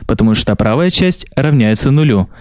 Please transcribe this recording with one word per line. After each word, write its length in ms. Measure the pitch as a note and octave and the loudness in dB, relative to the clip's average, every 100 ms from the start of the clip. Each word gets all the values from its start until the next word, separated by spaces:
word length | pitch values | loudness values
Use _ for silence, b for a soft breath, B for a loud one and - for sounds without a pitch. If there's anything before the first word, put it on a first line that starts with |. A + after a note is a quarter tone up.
| B | B
потому 280 | G#2+ A2 | 0 0
что 200 | G#2+ - G2+ | 0 -2 -2
правая 340 | G#2+ A#2 F3+ | 0 0 0
часть 360 | - F#3 F3 - | 0 -2 -2 -6
равняется 560 | - C#3+ D3 G#2+ A2 C3+ | -2 0 2 2 2 2
нулю, 380 | C#3+ D3+ G#2 F2 B | 2 2 0 -2 B